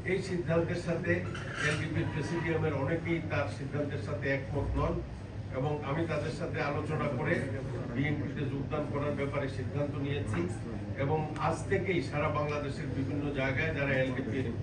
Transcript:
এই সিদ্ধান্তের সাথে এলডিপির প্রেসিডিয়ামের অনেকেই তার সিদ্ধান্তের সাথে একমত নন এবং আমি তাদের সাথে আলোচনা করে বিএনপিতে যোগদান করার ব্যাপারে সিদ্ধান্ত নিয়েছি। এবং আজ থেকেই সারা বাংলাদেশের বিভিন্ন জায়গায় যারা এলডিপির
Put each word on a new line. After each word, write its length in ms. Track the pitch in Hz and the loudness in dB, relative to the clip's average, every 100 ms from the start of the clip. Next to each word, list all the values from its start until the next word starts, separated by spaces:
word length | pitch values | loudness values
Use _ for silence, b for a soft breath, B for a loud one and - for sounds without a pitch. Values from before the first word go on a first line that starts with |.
এই 180 | 175 185 | 2 0
সিদ্ধান্তের 520 | - 175 165 165 170 | 0 -2 2 2 2
সাথে 380 | 175 170 175 170 175 - - - - 151 | -2 0 0 2 0 0 -6 -6 -2 0
এলডিপির 360 | 156 156 156 147 | 0 0 0 0
প্রেসিডিয়ামের 640 | 156 - 165 160 156 156 | -2 -2 0 2 2 2
অনেকেই 460 | 143 165 165 170 165 - | 2 2 0 2 0 2
তার 180 | 151 139 - | 0 0 -2
সিদ্ধান্তের 400 | 135 143 139 147 | -4 -2 -2 -2
সাথে 320 | - 143 139 | -2 -2 0
একমত 480 | 135 135 143 139 139 | 0 0 -2 0 2
নন 220 | 135 170 - - - - - 131 | 2 0 -4 -8 -8 -8 -4 -2
এবং 220 | 147 147 | 0 0
আমি 220 | 139 160 165 | 0 0 0
তাদের 240 | 147 151 | 0 -2
সাথে 320 | 139 160 156 | -2 -2 0
আলোচনা 420 | 147 151 151 156 147 | 0 0 0 0 0
করে 260 | 139 147 175 - - - 120 120 | 0 2 2 0 -2 -4 -4 -2
বিএনপিতে 560 | 120 151 143 139 143 135 | 0 2 2 -2 -2 -2
যোগদান 360 | 139 135 151 139 | -2 -2 -2 0
করার 200 | 143 147 | 0 0
ব্যাপারে 360 | 139 139 139 135 | 0 0 0 -2
সিদ্ধান্ত 480 | 135 123 143 147 139 | -2 -2 0 0 0
নিয়েছি। 520 | 143 147 147 175 175 - - 107 101 127 | 0 0 0 0 0 -2 -4 -4 -4 0
এবং 360 | 139 156 156 - | 2 2 2 0
আজ 300 | 160 165 - | 0 0 2
থেকেই 340 | 190 185 175 | 2 4 2
সারা 260 | 139 147 151 | 2 0 2
বাংলাদেশের 580 | 147 147 147 139 131 139 | 2 0 0 -2 -4 -2
বিভিন্ন 480 | 135 135 143 143 | -2 0 0 0
জায়গায় 400 | 139 135 135 160 | 0 0 2 0
যারা 180 | 139 139 | 0 2
এলডিপির 600 | 135 131 127 - 139 123 107 | 2 2 0 0 0 0 -2